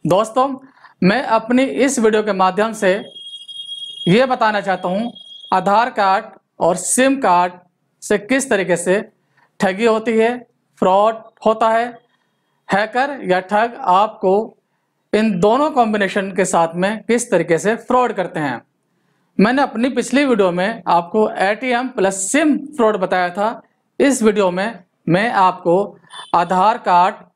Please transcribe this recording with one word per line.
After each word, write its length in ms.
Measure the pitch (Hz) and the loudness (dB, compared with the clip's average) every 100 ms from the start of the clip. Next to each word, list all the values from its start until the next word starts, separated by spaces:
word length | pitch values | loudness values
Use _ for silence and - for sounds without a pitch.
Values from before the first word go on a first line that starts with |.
| 151 | 0
दोस्तों, 400 | 185 220 262 269 254 - _ - _ | 0 0 -2 -2 -4 -14 _ -20 _
मैं 200 | 180 226 | 0 0
अपनी 400 | 269 220 226 247 | 0 -2 2 0
इस 340 | 262 - 269 254 | 0 0 0 2
वीडियो 220 | 214 214 | 2 0
के 100 | 208 | -2
माध्यम 400 | 190 185 180 220 | 0 0 0 -4
से 180 | 220 196 196 - - - - - - - - - - - | 0 0 0 -6 -20 -20 -20 -18 -18 -14 -14 -14 -6 0
ये 180 | 208 | 2
बताना 360 | 254 254 220 208 | 2 0 0 0
चाहता 260 | 196 185 185 | -4 -4 -4
हूँ, 240 | 190 240 - - - - | -4 -6 -12 -20 -20 -4
आधार 360 | 185 180 202 247 | -2 2 2 0
कार्ड 360 | 247 196 196 214 - _ _ | 0 0 0 -4 -20 _ _
और 160 | 165 | -2
सिम 400 | 180 - - 269 269 | 0 -2 0 2 2
कार्ड 360 | 196 175 180 180 _ _ _ _ | 2 2 0 -6 _ _ _ _
से 140 | - 208 | -4 -4
किस 300 | 208 262 269 | 0 -2 0
तरीके 260 | 208 175 170 | -2 0 -2
से 220 | 185 196 214 _ _ _ _ _ | 0 -2 -2 _ _ _ _ _
ठगी 260 | 196 190 | -2 0
होती 260 | 233 220 220 | 0 0 0
है, 260 | 220 226 247 - _ _ _ | 2 0 -2 -12 _ _ _
फ्रॉड 340 | 185 190 214 220 - _ | 2 4 2 0 -14 _
होता 240 | 220 220 226 | -2 2 2
है, 160 | 226 240 240 _ _ _ _ _ _ - | 0 -2 -10 _ _ _ _ _ _ -4
हैकर 480 | 196 214 240 277 269 | -2 0 -2 -4 -4
या 160 | 196 180 | -2 -2
ठग 340 | 185 208 233 - - | 0 0 0 -2 2
आपको 600 | 180 214 - 190 202 233 _ _ _ _ _ _ | 2 2 0 0 0 -2 _ _ _ _ _ _
इन 260 | 208 220 180 | 0 0 2
दोनों 300 | 202 247 302 | 2 2 0
कॉम्बिनेशन 600 | 294 226 214 190 202 190 | 0 0 0 -2 -2 -4
के 140 | 190 | -4
साथ 300 | 185 180 165 | 0 0 0
में 280 | 170 190 214 | -2 -4 -4
किस 260 | - 233 226 | -2 -2 0
तरीके 260 | 180 165 165 | -2 0 0
से 180 | 190 226 | 0 -4
फ्रॉड 360 | - 254 247 | 0 0 0
करते 260 | 196 175 175 | -2 -6 -4
हैं। 220 | 143 117 _ _ _ _ _ _ _ - | -6 -6 _ _ _ _ _ _ _ 0
मैंने 240 | 208 262 | 2 2
अपनी 280 | 269 220 262 | -2 -2 -2
पिछली 340 | 240 - 262 | -2 -2 0
वीडियो 260 | 285 220 190 | 2 2 2
में 300 | 175 190 226 - | 0 -4 -4 0
आपको 400 | 175 175 214 214 - | 0 0 0 0 0
एटीएम 460 | 190 214 254 240 254 | -2 -2 -2 -2 -4
plus 320 | 254 190 190 | -2 -2 -2
SIM 320 | - 277 320 233 - | -2 0 2 0 -4
fraud 300 | - 220 208 | 0 0 2
बताया 320 | 185 185 175 | -2 -2 -2
था। 180 | 180 214 226 _ _ _ - | -2 -4 -6 _ _ _ -2
इस 220 | 277 247 | 0 2
वीडियो 260 | 220 202 190 | 2 2 0
में 280 | 180 214 233 _ _ - | 0 -6 -8 _ _ 0
मैं 220 | 180 233 | 0 2
आपको 440 | 220 190 175 175 175 196 - _ - - | 2 2 2 0 0 0 -10 _ -20 -2
आधार 420 | 170 175 185 202 233 | 0 2 2 2 2
कार्ड, 380 | 214 175 185 208 - | 2 4 4 0 -20